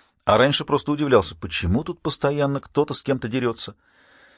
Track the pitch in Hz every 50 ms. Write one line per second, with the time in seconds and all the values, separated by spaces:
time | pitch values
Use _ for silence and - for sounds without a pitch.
0 | _ _ _ _ _ - 104 110 127 143 143 - - - 143 139 - 143 147 143
1 | 147 139 127 110 90 - 80 - - 85 - - - 85 95 135 156 - 175 -
2 | - 156 - - - 143 147 143 143 139 139 135 - - _ 143 151 - 131 -
3 | - 143 135 123 120 110 113 131 123 120 113 - - - - _ _ _ _ _
4 | _ _ _ _ - _ _